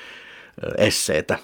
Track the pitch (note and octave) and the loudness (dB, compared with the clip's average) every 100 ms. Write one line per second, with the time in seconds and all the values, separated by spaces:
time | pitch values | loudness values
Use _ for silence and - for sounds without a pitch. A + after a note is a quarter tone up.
0 | - - - - - - - - G#2+ - | -18 -18 -18 -20 -20 -10 -4 4 4 4
1 | - D2+ - - | 2 2 2 -2